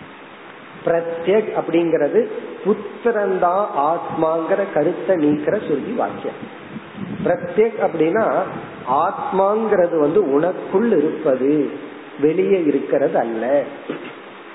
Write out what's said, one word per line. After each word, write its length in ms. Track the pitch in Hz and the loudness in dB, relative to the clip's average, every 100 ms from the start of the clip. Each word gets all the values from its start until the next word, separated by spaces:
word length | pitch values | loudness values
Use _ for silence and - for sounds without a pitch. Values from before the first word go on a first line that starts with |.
| - - - - - - - - 170 | -20 -20 -20 -20 -20 -20 -18 -6 0
பிரத்யக் 640 | 170 165 165 185 214 208 - | 0 0 -4 0 2 2 -2
அப்படிங்கிறது 720 | - 170 170 156 147 202 - - - - 190 | 0 0 2 2 4 2 0 -2 -10 -4 0
புத்திரன்தான் 1000 | 208 - - 233 214 196 185 175 190 214 147 | 0 -4 -4 0 2 0 2 2 2 0 0
ஆத்மாங்கிற 840 | 147 170 170 165 160 165 160 156 147 | 2 0 -2 0 0 2 0 0 0
கருத்தை 420 | 156 151 175 - 180 | 0 0 0 0 2
நீக்கிற 400 | 147 147 160 208 | 4 2 0 -2
ஸ்ருதி 400 | 123 110 - - | 0 -2 -2 -2
வாக்கியம். 600 | 107 - 117 - - - - - - - - - - | -2 -4 -8 -10 -12 -16 -16 -16 -14 -12 -10 -4 -2
பிரத்யக் 560 | 175 175 180 226 220 | -2 0 2 2 2
அப்படின்னா 500 | 196 160 160 214 185 147 185 - - - - | -2 0 2 2 2 0 -2 -6 -12 -10 -2
ஆத்மாங்கிறது 1080 | 139 180 - - 185 196 220 220 202 175 165 | 0 0 -2 -2 2 2 2 2 2 4 4
வந்து 340 | 147 185 160 | 4 4 4
உனக்குள் 640 | 139 175 180 - 190 233 175 | 4 2 -2 -2 0 4 4
இருப்பது, 720 | 156 - 151 127 135 151 127 - - - - - | 2 0 0 2 2 2 0 -6 -12 -16 -16 0
வெளியே 420 | 147 170 190 190 | 2 4 2 4
இருக்கிறது 540 | 151 139 - 143 139 - | 4 2 2 2 2 2
அல்ல. 460 | 117 113 120 143 - - - 156 - - - - - | 0 -2 0 0 0 -6 -10 -10 -12 -16 -18 -18 -18